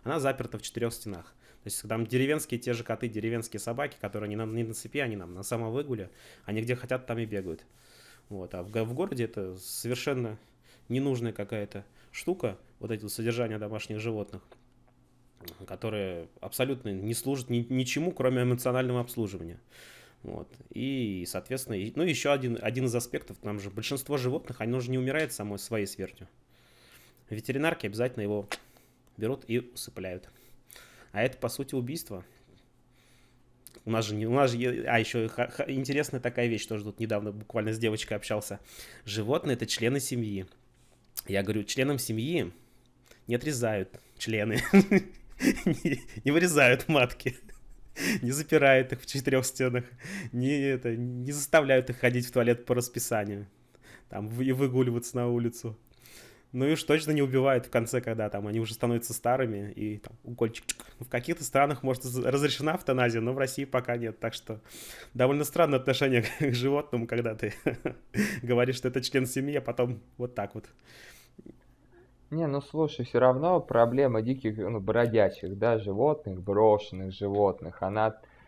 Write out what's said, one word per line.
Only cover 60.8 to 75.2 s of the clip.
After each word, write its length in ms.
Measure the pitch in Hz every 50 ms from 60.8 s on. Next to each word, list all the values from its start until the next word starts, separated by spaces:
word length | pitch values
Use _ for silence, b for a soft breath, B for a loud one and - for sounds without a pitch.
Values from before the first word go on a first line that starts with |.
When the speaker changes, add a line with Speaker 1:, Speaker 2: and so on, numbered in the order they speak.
| - - - -
Speaker 1:
В 100 | 120 -
каких-то 340 | - 120 123 - 170 - 147
странах, 380 | - - 135 143 147 147 120
может, 220 | - 131 127 123 -
з-, 260 | 127 123 127 123 123
разрешена 460 | 131 139 147 143 - - 151 156 160
эвтаназия, 460 | - - - 131 127 123 117 117 117
но 120 | 113 120 131
в 60 | 139
России 260 | 135 131 - - 139
пока 320 | 135 - 127 123 - 120 120
нет. 220 | 117 110 104 -
Так 160 | - 113 -
что 260 | - - - 110 107 B B B B B B B B B B B
довольно 300 | 120 127 127 139 147 147
странное 340 | 147 - 170 165 151 143 127
отношение 420 | - 139 127 - 143 135 127 120
<laughs> 180 | 110 - - -
к, 120 | 156 139
к 20 | 120
животным, 540 | 120 123 139 143 147 143 - - 117 117 117
когда 260 | 117 120 117 113 110
ты 200 | 110 - 104 - - -
<laughs> 800 | 147 123 - - - 123 - - - - - 208 208 202 123 123
говоришь, 320 | 120 123 120 123 127 127
что 140 | 127 - 127
это 120 | 123 135
член 240 | 120 - - 135 127
семьи, 300 | 123 - 139 135 143 143
а 60 | 139
потом 380 | 135 - 120 - 123 123 123 - - - _ -
вот 180 | 123 123 -
так 180 | - 101 101 -
вот. 120 | 110 - - - _ B B B B B B B B B B B - - - - - _ _ - _ _ - - - 370 _ _ _ - -
Speaker 2:
Не, 160 | 156 160 165
ну 160 | 147 139 143
слушай, 420 | - - - 156 160 147 - - 123
всё 160 | - - 120
равно 400 | 127 127 127 131 151 175 180 170
проблема 640 | - - - 117 117 120 123 135 139 131 117 110
диких, 360 | 110 120 135 131 - 110 107 110
ну, 220 | 95 98 117 110
бродячих, 760 | 95 104 110 117 117 113 107 113